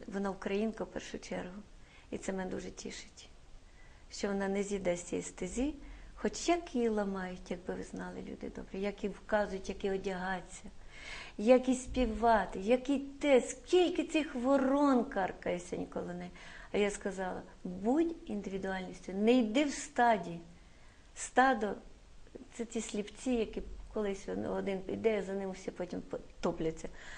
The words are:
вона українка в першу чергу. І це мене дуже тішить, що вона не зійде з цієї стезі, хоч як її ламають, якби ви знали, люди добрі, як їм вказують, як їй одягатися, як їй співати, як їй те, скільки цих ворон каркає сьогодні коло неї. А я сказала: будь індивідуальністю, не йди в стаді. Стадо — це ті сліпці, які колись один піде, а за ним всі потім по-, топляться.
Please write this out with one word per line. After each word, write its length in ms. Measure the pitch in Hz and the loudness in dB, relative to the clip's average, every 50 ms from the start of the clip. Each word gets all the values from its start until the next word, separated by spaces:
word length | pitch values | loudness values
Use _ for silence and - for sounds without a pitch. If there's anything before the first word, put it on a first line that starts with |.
| - | -6
вона 220 | - 190 196 202 196 | -6 -4 -2 -2 -2
українка 540 | 185 190 - 196 196 202 220 220 214 - 185 | -2 -4 -2 0 0 0 0 0 -2 -4 -6
в 40 | |
першу 320 | - - - - - - - | -6 -6 -8 -8 -8 -8 -10
чергу. 420 | - - 180 180 185 180 185 208 - - - - - - - - - - | -8 -6 -6 -6 -6 -6 -10 -12 -14 -16 -18 -20 -20 -20 -20 -20 -12 -10
І 60 | - | -8
це 160 | 196 - - 190 | -6 -4 -4 -4
мене 180 | 190 185 180 | -2 -4 -4
дуже 200 | - - 180 190 | -4 -6 -8 -8
тішить, 580 | - - - - - - - - - - - - - - - - - - - - - - - - - - - - | -10 -10 -10 -10 -10 -12 -14 -16 -18 -18 -20 -18 -20 -20 -18 -18 -18 -18 -18 -20 -20 -20 -20 -20 -20 -20 -18 -16
що 160 | - - - | -8 -4 -2
вона 200 | 202 196 196 196 | -2 0 0 0
не 160 | 190 196 202 196 | 0 0 0 -2
зійде 340 | 196 202 190 185 180 175 | -2 -2 -2 0 0 0
з 40 | 175 | -2
цієї 220 | - - 190 180 170 | -2 -4 -4 -4 -4
стезі, 500 | - - - 185 180 - 233 262 302 311 - - - - - - - - | -6 -8 -8 -8 -4 -2 0 0 -2 -2 -6 -10 -14 -14 -14 -16 -16 -8
хоч 340 | - - 214 - - - 330 | -4 -4 -2 -2 0 2 2
як 260 | 349 339 339 - - | 2 2 0 -2 0
її 140 | 240 233 226 | 2 2 2
ламають, 600 | 214 208 202 202 196 190 185 185 180 185 - - | 2 2 0 0 -2 -2 -4 -6 -8 -8 -8 -8
якби 220 | 185 175 - - 185 | -8 -6 -4 -6 -6
ви 100 | 185 185 | -6 -6
знали, 380 | - - 185 180 180 185 - | -8 -8 -8 -8 -8 -8 -10
люди 300 | - - - - - - - | -10 -10 -10 -8 -8 -8 -8
добрі, 260 | - - - - 190 | -10 -10 -8 -6 -4
як 220 | 196 202 196 - - | -2 -2 -2 -2 -4
їм 80 | 196 | -6
вказують, 580 | 175 - - - 214 208 208 196 190 190 - - | -6 -6 -2 0 2 2 2 0 -4 -6 -6 -6
як 140 | 190 - - | -6 -2 -2
їй 80 | 196 | 0
одягатися, 720 | 190 190 190 196 185 180 185 190 190 175 - - - - - 196 - - - - - - - - - - - - - | 0 0 -2 -2 -2 -2 -2 -2 -2 -4 -6 -10 -14 -14 -14 -14 -14 -14 -16 -14 -14 -14 -12 -12 -10 -10 -12 -10 -6
як 320 | - 208 240 254 247 254 262 | 4 8 8 8 8 8 4
їй 60 | 254 | 2
співати, 840 | 254 - - - 254 247 220 214 208 226 233 226 208 185 - - 190 | 0 0 -2 0 0 0 0 2 4 4 6 6 6 4 2 -4 -2
як 300 | 190 214 247 247 254 - | 2 4 4 4 4 2
їй 100 | 277 262 | 0 0
те, 420 | 277 - - - 294 294 269 240 | 0 -4 -6 0 6 8 8 8
скільки 640 | 247 - - - - - 349 370 349 - 359 320 294 | 6 4 -2 -10 0 4 6 6 6 6 4 0 0
цих 320 | - - 311 285 - - | 0 2 0 0 0 -2
ворон 680 | 240 233 262 277 277 285 262 277 285 294 277 269 240 - | 0 4 4 6 6 6 4 4 6 6 6 6 6 4
каркає 540 | - - 196 185 - - - - 180 180 175 | 2 0 0 0 0 -2 -4 -2 -2 -2 -2
сьогодні 260 | 175 - 185 180 180 - - | -4 -6 -6 -6 -4 -4 -6
коло 200 | 185 180 175 175 | -6 -6 -6 -6
неї. 180 | 175 180 180 - - - - - - - - | -8 -8 -10 -12 -14 -16 -16 -14 -14 -8 -2
А 60 | - | 2
я 140 | 196 208 202 | 2 2 2
сказала: 500 | 202 - - 202 185 190 190 185 185 185 - - - - - | 0 -2 -4 -4 -4 -2 -4 -4 -4 -6 -8 -12 -14 -10 -10
будь 520 | 185 180 185 196 226 269 330 330 339 330 - - | -8 -6 -2 0 2 4 4 4 2 0 -6 -6
індивідуальністю, 880 | - 208 208 190 202 190 190 190 190 190 190 185 180 180 - - - 185 | -6 -6 -4 -4 -4 -4 -4 -2 -2 -4 -4 -6 -8 -10 -12 -10 -6 0
не 200 | 196 208 226 247 | 4 6 8 8
йди 320 | 254 226 214 214 277 302 | 8 6 6 4 4 4
в 60 | 277 | 4
стаді. 680 | - - - - - - 240 233 220 190 175 175 170 170 - - - - - - - - - - - - - - - | 2 -4 -6 -2 2 4 6 6 6 4 2 -4 -8 -10 -12 -14 -18 -20 -20 -20 -20 -20 -20 -20 -20 -20 -20 -18 -12
Стадо — 580 | - - - - 254 262 269 254 214 214 196 - - - - - - - - - - - - - - - - - | -12 -10 0 4 6 6 8 6 4 2 -2 -2 -4 -8 -14 -18 -18 -20 -20 -18 -18 -16 -16 -16 -16 -16 -12 -10
це 120 | - 226 | -8 -8
ті 160 | - - 226 | -4 -4 -4
сліпці, 500 | 214 - - 208 202 - - - - 262 | -4 -2 -4 -4 -4 -6 -8 -4 0 0
які 300 | 247 226 214 - - 190 - - - - - - - | 2 2 0 0 -4 -6 -8 -8 -10 -12 -10 -6 -4
колись 340 | 220 208 196 196 196 - 190 185 196 214 - 190 | -2 0 0 -2 -4 -4 -4 -4 -2 -2 -2 -2
один 220 | 190 190 196 190 185 | -2 0 -2 -2 -2
піде, 400 | - - - 202 208 226 214 202 | -2 -4 -2 2 2 2 2 2
а 40 | 185 | 0
за 100 | 190 196 | -2 -4
ним 180 | 196 196 190 | -4 -4 -4
всі 200 | 185 - - 196 | -6 -8 -8 -8
потім 300 | - - 180 170 - 180 | -8 -6 -6 -6 -6 -8
по-, 180 | - - - - - - - - | -8 -6 -8 -8 -8 -10 -6 -2
топляться. 500 | - 180 170 - 160 160 160 - - - - - - - - | -2 0 0 0 -2 -2 -2 -4 -8 -10 -12 -12 -14 -14 -12